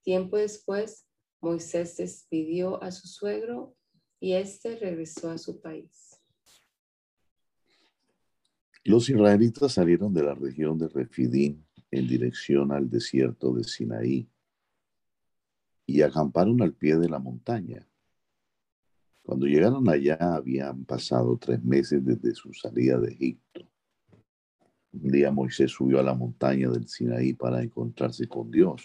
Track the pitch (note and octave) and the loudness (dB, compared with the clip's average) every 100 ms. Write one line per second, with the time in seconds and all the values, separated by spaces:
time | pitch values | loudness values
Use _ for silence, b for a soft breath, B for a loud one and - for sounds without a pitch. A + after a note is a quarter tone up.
0 | - F#3 F#3 G#3 G#3 G#3 - G3 A3 - | 0 -2 0 -2 -2 -6 -6 -6 -6 -12
1 | _ _ _ _ E3 E3+ - F3 E3+ - | _ _ _ _ -6 -6 -4 -6 -6 -8
2 | F3+ - _ D#3+ D#3 F3 F#3 - F#3 F3+ | -10 -12 _ -6 -4 -4 -4 -6 -10 -14
3 | F3+ - G#3 G#3 A3+ A#3+ - _ _ _ | -18 -10 -8 -6 -8 -10 -12 _ _ _
4 | _ _ F#3 F#3 G3 - A3+ A3+ F#3+ E3 | _ _ -4 -4 -4 -10 -10 -8 -8 -8
5 | D#3+ - E3 E3 - - D#3+ D#3 - _ | -10 -10 -10 -10 -12 -14 -14 -16 -18 _
6 | _ _ _ _ _ _ _ _ _ _ | _ _ _ _ _ _ _ _ _ _
7 | _ _ _ _ _ _ _ _ _ _ | _ _ _ _ _ _ _ _ _ _
8 | _ _ _ _ _ _ _ _ - A2+ | _ _ _ _ _ _ _ _ 4 6
9 | A#2+ B2+ G#2 G2+ A#2 A2+ C#3+ F#2+ F2 E2+ | 6 6 6 8 4 4 0 2 4 4
10 | G#2 F2 C#2+ C2+ C2+ C2+ D#2 D#2+ D#2+ C#2 | 2 0 0 -2 -8 -4 -2 -2 -4 -4
11 | B1 - B1 B1+ C#2+ D2 _ - _ C2+ | -6 -2 0 2 0 -2 _ -20 _ -4
12 | B1 B1 B1 - - C#2+ C#2 C#2+ C2 A#1 | 0 0 -2 -4 0 2 2 -2 -2 -4
13 | - C2 B1+ A#1 C2+ B1 A1+ - A1+ A1 | 0 0 0 0 -2 -2 -4 -6 -6 -4
14 | A#1+ C2 A#2+ _ _ _ _ _ _ _ | -2 -2 -4 _ _ _ _ _ _ _
15 | _ _ _ _ _ _ _ _ - C#2+ | _ _ _ _ _ _ _ _ -2 4
16 | D2 D2+ C#2+ D#2+ F#2+ B2 F2+ - D2+ D#2+ | 4 2 0 2 4 4 2 2 2 4
17 | E2+ C#2+ C2 B1 - A#2 F2 - _ _ | 2 -2 -8 -10 -6 -6 -8 -14 _ _
18 | _ _ _ _ _ _ _ _ _ _ | _ _ _ _ _ _ _ _ _ _
19 | _ _ - C2 C#2 D2 G2+ C3+ A#2+ D2 | _ _ -6 -2 2 4 4 4 4 4
20 | C#2+ D#2+ F2 D#2+ B1+ C2 C#2 C2 B1+ B1+ | 2 2 0 -2 -2 -4 -4 -10 -8 -8
21 | - B1 A#1+ A#1+ - B1 B1 C2+ C2+ D2 | -2 0 2 0 -2 -2 2 2 2 0
22 | C2 A#1+ A#1+ - - - - A#1 B1+ B1+ | 0 0 -2 -6 -14 -14 -6 0 2 2
23 | A#1+ B1 C2 - _ - - _ _ _ | 0 -4 -6 -6 _ -20 -20 _ _ _
24 | _ _ _ _ _ _ _ _ _ - | _ _ _ _ _ _ _ _ _ -8
25 | C#2 C#2 C#2+ C#2 B1+ - C2 - C2 C2+ | 0 2 4 2 -2 2 0 2 2 4
26 | C2 B1+ B1 A#1 C2 C2+ B1+ A#1+ A#1 - | 2 0 -6 -2 0 2 0 -2 -6 -6
27 | A#1+ A#1+ - - B2+ - A#2 - A#2+ - | -4 0 -2 -2 -4 -4 -4 -6 -8 -4
28 | B2+ A#2+ A#2+ - A2+ D3+ F3+ B2+ | -6 -4 -8 -8 -2 4 4 2